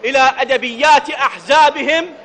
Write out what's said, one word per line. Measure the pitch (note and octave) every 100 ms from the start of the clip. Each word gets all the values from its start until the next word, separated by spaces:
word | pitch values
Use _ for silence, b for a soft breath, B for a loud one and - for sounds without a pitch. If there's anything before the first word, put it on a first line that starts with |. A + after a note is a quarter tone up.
إلى | A3 C4+ C4 C4
أدبيات | C4 C4 A#3+ A#3 D4+ D4 C4+
أحزابهم | D4 C4+ F3+ E3 D4+ D4 D4 C4+ D#4+ F4 -